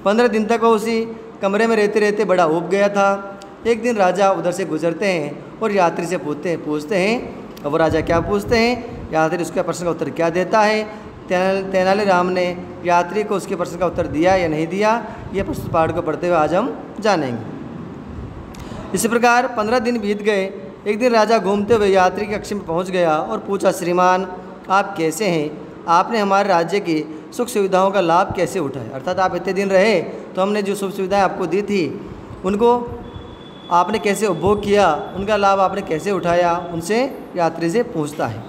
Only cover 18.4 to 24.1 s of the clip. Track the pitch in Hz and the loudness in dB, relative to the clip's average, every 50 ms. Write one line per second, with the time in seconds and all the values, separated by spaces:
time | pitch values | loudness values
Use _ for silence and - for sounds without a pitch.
18.4 | - - - - - - - - - - 202 180 214 220 226 233 226 240 240 240 | -16 -16 -14 -14 -14 -12 -12 -12 -10 -6 -4 0 2 2 2 4 4 6 6 6
19.4 | 247 254 247 220 214 214 233 254 220 240 240 233 202 202 208 202 202 214 214 196 | 4 2 -2 -2 0 2 2 2 2 0 -2 0 0 -2 -2 0 0 0 2 2
20.4 | 190 190 - - - - - - - 202 214 208 247 254 233 220 208 214 233 220 | 0 -2 -6 -10 -14 -14 -16 -8 -4 -4 -2 2 2 4 4 4 4 4 4 2
21.4 | 185 190 202 208 202 208 240 220 208 196 190 190 180 185 185 190 208 202 214 196 | 4 2 0 0 2 2 4 4 6 4 6 6 6 4 2 0 -4 -4 -4 -6
22.4 | - - 214 202 175 165 165 170 190 185 185 185 175 160 151 156 175 220 220 208 | -6 -6 -6 -6 -4 -2 -2 -2 -2 0 0 2 4 4 2 2 0 -2 -6 -6
23.4 | - - 196 190 190 196 175 - 180 170 175 180 180 180 | -4 -4 -4 2 2 2 0 2 -2 0 2 4 6 6